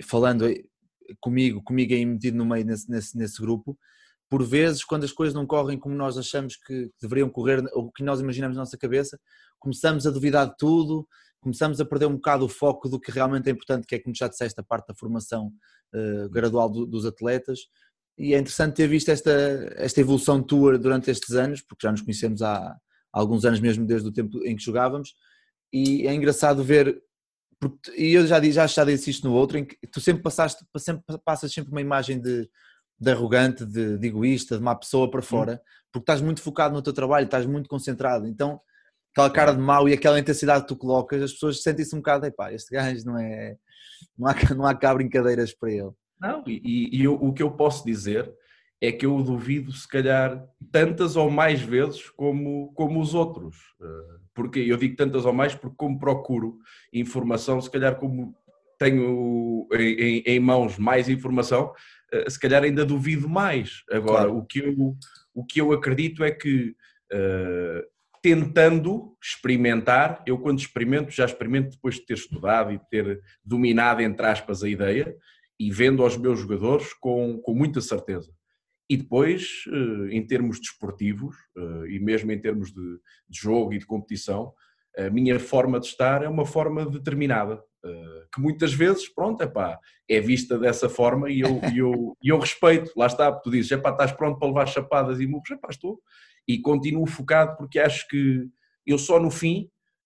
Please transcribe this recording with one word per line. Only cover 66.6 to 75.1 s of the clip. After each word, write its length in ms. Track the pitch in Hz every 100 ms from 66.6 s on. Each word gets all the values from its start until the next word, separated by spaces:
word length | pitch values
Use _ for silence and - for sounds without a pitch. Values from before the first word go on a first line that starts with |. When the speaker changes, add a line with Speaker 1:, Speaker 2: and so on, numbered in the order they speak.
| 113 - _ _ -
Speaker 2:
eh, 720 | 98 95 95 90 90 87 85 - _ _ _
tentando 920 | 175 165 139 170 165 165 170 226 - _
experimentar, 1000 | - - 127 123 120 113 120 127 156 165 127
eu 120 | 127
quando 220 | 147 135
experimento, 500 | - 117 117 143 147
já 140 | -
experimento 460 | 123 - 113 135 135
depois 260 | - 131 -
de 100 | -
ter 80 |
estudado 580 | 113 - - 95 113 104
e 60 | 101
de 100 | -
ter 320 | 110 101 98 - _
dominado, 560 | 101 120 123 113 120 113
entre 240 | 113 101 110
aspas, 360 | 104 - 95
a 60 | 104
ideia, 460 | 98 98 117 160